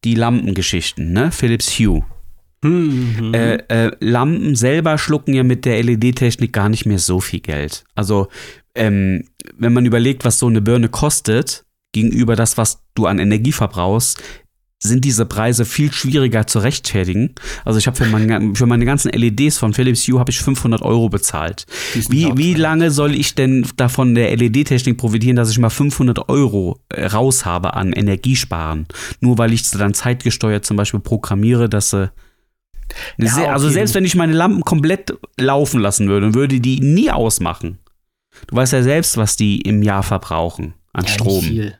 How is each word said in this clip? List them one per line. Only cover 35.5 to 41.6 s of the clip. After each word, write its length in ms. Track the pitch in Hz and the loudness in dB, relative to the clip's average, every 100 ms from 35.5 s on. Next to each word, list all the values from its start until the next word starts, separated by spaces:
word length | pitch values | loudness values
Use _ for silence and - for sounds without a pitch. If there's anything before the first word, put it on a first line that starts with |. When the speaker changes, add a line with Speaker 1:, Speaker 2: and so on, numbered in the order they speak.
| 139 147 127 | 2 2 2
Speaker 1:
lassen 260 | 101 - 98 | 0 0 2
würde 180 | 101 104 | 2 2
und 80 | |
würde 260 | 113 139 131 | 2 2 2
die 200 | 123 131 | 0 2
nie 300 | 135 165 302 | 2 4 2
ausmachen, 680 | - 113 - 85 90 85 92 _ _ _ _ _ - - | 0 0 -2 -4 -6 -10 -12 _ _ _ _ _ -20 -4
du 100 | 120 | 0
weißt 180 | 127 | 2
ja 80 | 135 | 2
selbst, 340 | 123 151 156 - | 2 2 0 0
was 200 | 104 - | -2 0
die 260 | 104 101 | 0 0
im 200 | - 107 | 0 2
Jahr 200 | 104 98 | 2 0
verbrauchen 720 | 95 95 - 80 85 - 76 - _ | 0 -4 -2 -4 -4 -6 -12 -12 _
an 100 | - | -6
Speaker 2:
Ja, 60 | 90 | -4
nicht 40 | |
Speaker 1:
Strom. 280 | 107 110 95 | -2 0 0
Speaker 2:
viel. 360 | 85 113 | -2 -4